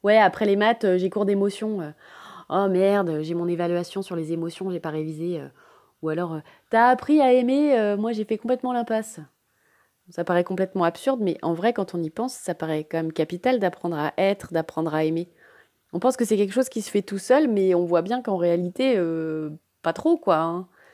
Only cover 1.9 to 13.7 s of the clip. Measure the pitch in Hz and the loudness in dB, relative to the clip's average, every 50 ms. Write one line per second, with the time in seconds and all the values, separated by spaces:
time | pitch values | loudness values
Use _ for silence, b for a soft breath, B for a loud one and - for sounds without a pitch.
1.9 | 151 B B B B B B B B B B B - 190 202 190 185 180 190 196 | -12 B B B B B B B B B B B -2 0 2 2 2 4 4 4
2.9 | 202 202 196 170 156 151 156 160 170 170 170 175 175 165 175 170 175 175 175 - | 4 2 0 0 -2 -4 -4 -4 -4 -2 -2 -2 -2 -2 0 0 0 -2 -4 -4
3.9 | - 196 196 - 185 170 160 156 165 165 165 170 170 - 190 190 180 170 - 160 | -8 -8 -8 -6 -6 -6 -4 -4 -4 -4 -4 -6 -8 -8 -6 -6 -6 -6 -6 -6
4.9 | 151 156 156 156 156 151 165 175 175 160 139 139 b b b b b b b b | -6 -4 -6 -6 -6 -6 -6 -6 -6 -6 -8 -12 b b b b b b b b
5.9 | b b - 160 156 165 180 170 165 156 151 b b b b b - 226 233 247 | b b -6 -4 -4 -2 -4 -4 -6 -10 -10 b b b b b 4 4 6 6
6.9 | 254 247 - - 294 302 277 254 247 254 247 240 262 277 294 294 277 233 214 208 | 4 2 2 2 4 4 6 6 6 4 4 4 2 2 4 4 4 4 2 2
7.9 | 208 202 214 226 233 214 214 - 220 214 - 233 254 254 - 247 247 240 233 226 | 0 0 -2 -2 -2 -4 -2 -4 -4 -4 -2 -2 -2 -2 -2 -4 -2 -2 -2 -2
8.9 | 226 220 220 - - - 151 - _ _ _ _ _ _ _ _ _ _ _ _ | -2 -4 -4 -6 -14 -18 -18 -20 _ _ _ _ _ _ _ _ _ _ _ _
9.9 | _ _ _ - 175 - 170 - 180 175 175 - 190 175 190 185 - 190 175 170 | _ _ _ -14 -8 -8 -2 0 2 2 2 0 0 -2 -2 -2 0 2 2 2
10.9 | 170 - - 269 269 247 214 185 160 - - 165 170 165 180 233 240 220 196 185 | 0 0 -2 -2 0 0 0 -2 -2 -2 -2 -2 -2 0 0 0 0 0 -4 -4
11.9 | - 175 165 156 - - - - - - - - 170 - - 160 156 156 151 - | -4 -6 -6 -6 -4 -6 -6 -6 -6 -8 -8 -8 -6 -6 -4 -4 -4 -4 -4 -4
12.9 | - 165 160 160 156 - 156 156 180 180 - 247 254 240 202 180 | -4 -4 -4 -4 -2 -2 -4 -4 -4 -4 0 0 0 2 0 -2